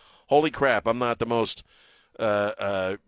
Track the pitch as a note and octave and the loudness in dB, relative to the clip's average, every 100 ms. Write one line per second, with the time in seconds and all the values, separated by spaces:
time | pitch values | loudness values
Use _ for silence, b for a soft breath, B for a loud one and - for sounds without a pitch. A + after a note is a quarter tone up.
0 | b b - C#3+ D#3 - C#3 G#2+ A2+ A#2+ | b b 0 2 2 2 2 2 0 0
1 | A#2+ A#2 A#2 A#2 A2 - b b b b | 0 -2 0 0 -2 -6 b b b b
2 | b - A2+ G#2 G#2 - G2+ F#2+ F#2 G2+ | b -6 -2 0 -2 -4 -4 -2 -2 -4